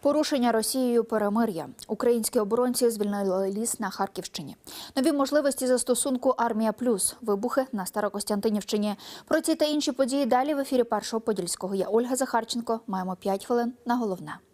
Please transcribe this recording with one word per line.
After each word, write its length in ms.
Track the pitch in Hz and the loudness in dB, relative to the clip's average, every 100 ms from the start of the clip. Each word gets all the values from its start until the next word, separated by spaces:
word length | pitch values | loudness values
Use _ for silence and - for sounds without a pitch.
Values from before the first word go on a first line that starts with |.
Порушення 520 | 285 294 302 285 240 | 2 2 2 2 2
Росією 520 | 220 220 262 254 240 | 2 0 0 2 2
перемир'я. 640 | 226 220 208 208 226 165 139 - - | 2 0 0 2 0 -2 -10 -14 -10
Українські 520 | 220 247 240 214 240 | -2 2 2 2 0
оборонці 500 | 208 226 247 240 240 | 0 2 2 2 0
звільнили 600 | 220 208 202 196 185 196 | 2 -2 0 0 0 0
ліс 300 | 202 233 - | -2 -4 -4
на 100 | 202 | -6
Харківщині. 680 | - 196 - 170 - 143 - - - - - | -4 -4 -4 -10 -10 -12 -12 -16 -16 -6 0
Нові 160 | 262 | 2
можливості 540 | 285 269 294 285 269 254 | 2 2 4 2 0 2
застосунку 680 | 247 - 240 285 254 269 247 | 2 2 0 2 2 2 2
"Армія 360 | 233 220 220 | 0 2 0
Плюс". 440 | 214 247 202 - - | 0 0 2 0 -4
Вибухи 460 | 220 202 240 - 262 | -2 0 0 0 -2
на 140 | 214 185 | -4 -4
Старокостянтинівщині. 1080 | - 208 208 - 208 226 208 - 214 208 202 - - | -2 -2 -2 -4 0 0 0 0 -2 0 -4 -10 -18
Про 160 | - 311 | 0 0
ці 140 | 320 | 2
та 100 | 320 | 2
інші 280 | 302 302 285 | 2 2 -2
події 340 | 254 269 277 269 | 0 0 2 2
далі 280 | 247 277 | 4 2
в 40 | 285 | 0
ефірі 260 | 277 254 | 0 0
Першого 360 | 240 214 202 226 | 2 0 -2 -4
Подільського. 540 | 226 202 175 - 185 | -2 -2 -2 -4 -4
Я 120 | 196 185 | -2 0
Ольга 300 | 214 247 254 | 0 0 -2
Захарченко. 640 | 262 240 220 240 233 226 - | 0 -2 -2 -6 -2 -4 -2
Маємо 300 | 190 185 185 | -4 -4 -4
п'ять 300 | 202 196 - | -2 -2 0
хвилин 260 | 240 233 254 - | 0 0 -4 0
на 100 | 240 | 0
головне. 420 | 226 180 151 - _ | 0 -4 -8 -14 _